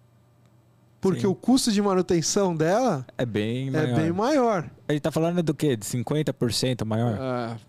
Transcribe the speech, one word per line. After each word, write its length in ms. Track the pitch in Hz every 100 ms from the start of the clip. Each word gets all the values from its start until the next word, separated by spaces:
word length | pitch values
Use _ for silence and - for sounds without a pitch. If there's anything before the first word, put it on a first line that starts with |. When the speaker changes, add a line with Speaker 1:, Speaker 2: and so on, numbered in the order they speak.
| _ _ _ _ _ _ _ _ _ _
Speaker 1:
Porque 220 | 190 147
Speaker 2:
Sim. 60 | 190
Speaker 1:
o 80 | 180
custo 360 | - 262 -
de 100 | 202
manutenção 720 | 202 185 180 175 147 202 190 160
dela 500 | 156 202 254 147 120 -
Speaker 2:
É 80 | 120
bem 440 | 104 107 123 135
Speaker 1:
é 20 |
Speaker 2:
maior. 240 | 131 156 123
Speaker 1:
bem 160 | 160
maior. 580 | 175 233 302 233 196 135 - -
Speaker 2:
Ele 120 | 151
tá 120 | -
falando 300 | 165 165 175
do 120 | 165
quê? 220 | 139 151 117
De 100 | -
cinquenta 460 | 123 117 147 156
por 220 | - 120
cento 320 | - 127 127 110
maior? 320 | 110 120 107
Speaker 1:
Ah, 380 | 131 123 117 117